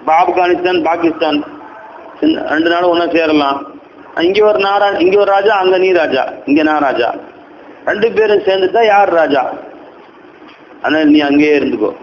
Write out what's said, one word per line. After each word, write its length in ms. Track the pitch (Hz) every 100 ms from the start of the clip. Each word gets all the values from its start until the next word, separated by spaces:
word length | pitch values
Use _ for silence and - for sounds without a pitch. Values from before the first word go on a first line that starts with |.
இப்ப 100 | - 160
ஆப்கானிஸ்தான், 600 | 180 170 175 180 180 185 156
பாகிஸ்தான் 500 | 170 165 156 160 147 - - - - - - - -
இந்த 180 | 151 160 -
ரெண்டு 140 | 151 165
நாடும் 200 | 170 180
ஒண்ணா 140 | 170 170 165
சேரலாம். 420 | 160 156 139 139 - - - - - - 165
இங்க 140 | 196 214
ஒரு 120 | 208 196
நாரா-, 300 | 202 202 202
இங்க 140 | 175 196
ஒரு 80 | 202
ராஜா, 180 | 196 202 208
அங்க 140 | 185 185
நீ 60 | 185 180
ராஜா, 260 | 151 131 123 - -
இங்க 160 | 147 156
நான் 160 | 151 143
ராஜா. 220 | 123 117 - - - - - - - -
ரெண்டு 200 | 202 226 196
பேரும் 280 | 220 208 -
சேர்ந்துட்டா 360 | 190 185 226
யார் 260 | 226 202 196 170
ராஜா? 220 | 156 139 127 - - - - - - - - - - - - -
அதனால 240 | - 151 156
நீ 80 | 151 143
அங்கேயே 260 | 143 151 147
இருந்துக்கோ. 320 | 131 120 107 -